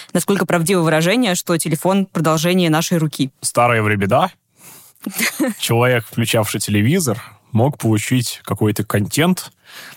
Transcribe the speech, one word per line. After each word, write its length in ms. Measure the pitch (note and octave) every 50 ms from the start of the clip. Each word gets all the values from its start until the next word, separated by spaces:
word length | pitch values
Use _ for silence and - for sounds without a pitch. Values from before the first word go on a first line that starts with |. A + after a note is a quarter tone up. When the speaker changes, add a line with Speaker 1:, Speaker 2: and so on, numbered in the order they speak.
| - - -
Speaker 1:
насколько 320 | F3+ - - G3+ F#3+ F#3
правдиво 360 | - - F3 E3 D#3+ G3 F3+
выражение, 540 | E3 D#3+ D#3+ D#3 D#3+ F3 G3+ B3 B3+ G#3 F3
что 220 | - - - F3 D#3+
телефон — 480 | - E3+ D3+ D#3 - F3+ F#3+ G3 F#3+ -
продолжение 580 | - F3 D#3+ E3 D#3 D#3+ D3+ F3 F3+ F#3 F3+ E3
нашей 280 | D3+ D#3 E3+ - F3+ E3
руки. 340 | D#3+ D3+ - - C#3 C3 - _
Speaker 2:
Старые 400 | - - - - A#2+ A#2+ A#2+ A2+
времена. 500 | G#2+ G#2+ G#2+ G2+ G2 F#2+ A#2 C3+ E3+ F#3+ - _ _ _ _ _ - - - - - - _ _ -
Speaker 1:
<laughs> 540 | - - - A#3 - - - - B3+ G#3 -
Speaker 2:
Человек, 460 | - - A#2 A#2 B2 B2+ B2+ A#2+ A2 -
включавший 500 | - - A#2 - A#2+ A#2 G#2+ - - A2
телевизор, 600 | - - G#2 G#2 G#2 A#2 D#3+ G3 E3+ C3 G2+ G#2+ - - - - _ _
мог 260 | - G#2+ A#2+ D3 C#3 -
получить 640 | - A2+ A2 G#2+ - - C3 B2+ A#2 - - - -
какой-то 400 | - A#2+ - - G#2+ G2+ - G2+
контент 680 | - - G#2 G#2 F2 - - D#3 F3+ F#3 - - - - _ _ - - - - - -